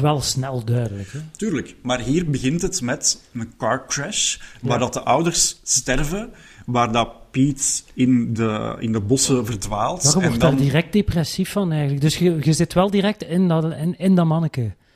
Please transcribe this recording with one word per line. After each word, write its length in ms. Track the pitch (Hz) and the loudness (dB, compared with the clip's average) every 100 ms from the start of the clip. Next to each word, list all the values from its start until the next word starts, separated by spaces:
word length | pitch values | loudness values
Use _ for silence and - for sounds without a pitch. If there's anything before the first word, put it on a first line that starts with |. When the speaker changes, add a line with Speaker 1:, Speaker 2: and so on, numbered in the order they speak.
| 147 | 0
Speaker 1:
wel 100 | 147 | 0
snel 420 | 123 135 135 127 | -2 -4 -4 -6
duidelijk, 480 | 113 120 113 98 95 | -2 -2 -2 -6 -10
hè? 80 | 139 156 - | -12 -14 -6
Speaker 2:
Tuurlijk, 380 | 214 139 - - | -4 -4 -6 -10
maar 180 | 123 127 | -4 -4
hier 280 | 117 156 170 | 0 0 0
begint 320 | 135 127 170 | -2 0 0
het 200 | 185 - | -2 -4
met 400 | 120 143 - - _ | -4 -2 -2 -4 _
een 180 | 120 113 - | -12 -12 -4
car 300 | 117 127 - | -2 -2 -2
crash, 500 | - 151 - - - - - | -8 -6 -4 -4 -4 -12 -8
waar 100 | 117 | -2
Speaker 1:
Ja. 40 | 120 | 0
Speaker 2:
dat 160 | 120 | 0
de 80 | - | -2
ouders 580 | - 131 170 165 - - | 0 2 2 0 -2 -2
sterven, 640 | - - - 127 147 190 240 - - - - | -2 -2 0 0 0 -2 -8 -16 -20 -18 -4
waar 260 | 123 120 | 0 2
dat 400 | 117 113 - - | 2 0 -4 -8
Piet 520 | 131 139 135 - - - | 0 2 2 -4 -4 -6
in 400 | - 127 123 117 | 0 4 4 2
de, 420 | 110 113 107 113 113 | 0 0 0 -4 -6
in 120 | 117 | -2
de 80 | 110 | -2
bossen 440 | 101 135 - 127 113 | 2 2 2 0 0
verdwaalt. 580 | 110 104 104 120 175 | -6 -6 -2 -2 0
Speaker 1:
Maar 100 | 135 | 0
je 60 | 175 | 2
Speaker 2:
En 60 | 170 | 2
Speaker 1:
wordt 140 | 117 | 2
Speaker 2:
dan 140 | 151 139 | 2 4
Speaker 1:
daar 100 | 139 | 2
direct 280 | 139 - | 2 2
depressief 580 | 208 202 170 151 - 190 | 0 0 0 -2 -2 -4
van 200 | 208 185 | -2 0
eigenlijk. 300 | 156 143 139 | 0 0 2
Dus 160 | 151 - | 0 2
je, 200 | 175 160 | 2 2
je 120 | 151 | 2
zit 200 | 151 170 | 2 2
wel 160 | 175 196 | 2 2
direct 340 | 196 196 - | 2 0 -2
in 240 | - 170 185 | -2 2 2
dat, 160 | 165 160 | 2 0
in, 240 | 147 160 - | -2 -4 0
in 160 | 185 185 | 4 4
dat 100 | 165 | 4
manneke. 480 | 160 160 - 113 - _ | 2 0 -2 -6 -6 _